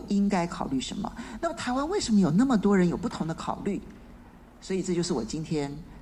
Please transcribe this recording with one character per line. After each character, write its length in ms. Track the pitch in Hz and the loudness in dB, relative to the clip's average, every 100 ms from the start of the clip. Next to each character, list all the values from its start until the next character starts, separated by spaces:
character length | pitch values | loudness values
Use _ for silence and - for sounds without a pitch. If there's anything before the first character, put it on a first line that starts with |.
| - | 0
应 200 | 202 202 | 2 2
该 180 | 190 170 | 2 0
考 200 | - - | -2 -2
虑 140 | 135 | -2
什 160 | - - | -2 -6
么？ 140 | - - 254 220 | -8 -8 -12 -6
那 80 | 330 | -6
么 60 | |
台 180 | 320 - | -4 -2
湾 160 | 254 302 | -2 0
为 100 | 403 | -2
什 140 | - | 4
么 80 | 208 | 4
有 100 | 160 | 6
那 140 | 170 | 6
么 140 | 269 220 | 4 4
多 180 | 202 196 | 6 6
人 120 | 180 | 4
有 80 | 135 | 2
不 120 | - | -4
同 180 | - 160 | -4 -4
的 80 | |
考 240 | 160 - - | -4 -6 -4
虑？ 160 | 202 180 - - - - - - - - | -4 -4 -8 -16 -20 -20 -20 -20 -20 -14
所 160 | - 190 | -4 -2
以 60 | |
这 120 | 185 | 0
就 80 | 170 | 0
是 100 | 170 | 0
我 100 | 143 | -2
今 180 | 113 151 | -2 -6
天 320 | 156 156 143 147 - - | -2 -2 -2 -6 -14 -18